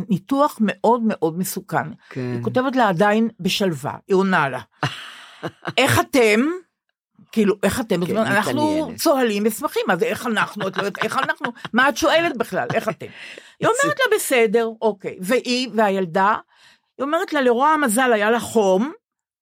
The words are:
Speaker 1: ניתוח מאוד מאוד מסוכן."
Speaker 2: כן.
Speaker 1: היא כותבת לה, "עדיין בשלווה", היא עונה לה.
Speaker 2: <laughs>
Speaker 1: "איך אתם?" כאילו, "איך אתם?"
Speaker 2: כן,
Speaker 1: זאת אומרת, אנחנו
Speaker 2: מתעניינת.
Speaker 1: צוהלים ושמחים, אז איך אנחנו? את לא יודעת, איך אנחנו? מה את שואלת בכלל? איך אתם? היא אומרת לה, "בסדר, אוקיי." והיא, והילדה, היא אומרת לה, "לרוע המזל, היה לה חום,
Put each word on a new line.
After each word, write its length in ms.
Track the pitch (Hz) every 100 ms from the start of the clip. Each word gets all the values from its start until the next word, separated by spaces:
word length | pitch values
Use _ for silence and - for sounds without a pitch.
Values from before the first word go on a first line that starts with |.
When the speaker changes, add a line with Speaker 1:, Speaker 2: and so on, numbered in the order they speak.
| 185
Speaker 1:
ניתוח 480 | 180 - 277 294 -
מאוד 400 | 202 - 208 247 220
מאוד 320 | 180 160 165
מסוכן." 440 | 185 190 - 151 156 - _
Speaker 2:
כן. 240 | 131 123 120
Speaker 1:
היא 80 |
כותבת 320 | 120 254 269 254
לה, 140 | 214
"עדיין 400 | 165 208 220 226 -
בשלווה", 540 | 180 - 190 143 131 - -
היא 80 | 190
עונה 340 | 190 175 139
לה. 100 | 127 - _
Speaker 2:
<laughs> 960 | 147 - - - - - 160 - - 226
Speaker 1:
"איך 220 | 262 330
אתם?" 460 | 339 269 226 214 294 359 - _ _ _ _ _ _
כאילו, 240 | 226 202 202
"איך 160 | 202 247
אתם?" 160 | 233 175
Speaker 2:
כן, 60 |
Speaker 1:
זאת 80 | 180
אומרת, 180 | 214 214
אנחנו 440 | 202 202 285 302 311
Speaker 2:
מתעניינת. 240 | 302 -
Speaker 1:
צוהלים 440 | 330 262 240 202 220
ושמחים, 380 | 226 294 453 427
אז 140 | 180
איך 240 | 233 220 233
אנחנו? 400 | 202 170 208 190
את 100 | 185
לא 60 |
יודעת, 200 | 196 190
איך 140 | 220 247
אנחנו? 340 | 277 320 277 - -
מה 160 | 226 277
את 80 | -
שואלת 400 | 311 320 339 262
בכלל? 300 | 226 170 123
איך 160 | 226 220
אתם? 160 | - - - - - - _
היא 80 | 320
אומרת 320 | 480 571 571
לה, 160 | 494 415
"בסדר, 520 | - 254 226 226 226 220
אוקיי." 360 | 220 202 151 -
והיא, 480 | 185 254 247 247 254 214
והילדה, 600 | 208 190 180 190 196 220 - _ - _ _ -
היא 60 | 277
אומרת 280 | 330 381
לה, 80 | 294
"לרוע 280 | 247 233 294
המזל, 440 | 311 254 214 262
היה 180 | 214 214
לה 80 | 233
חום, 520 | 208 233 196 185 277 415 _ _ _ _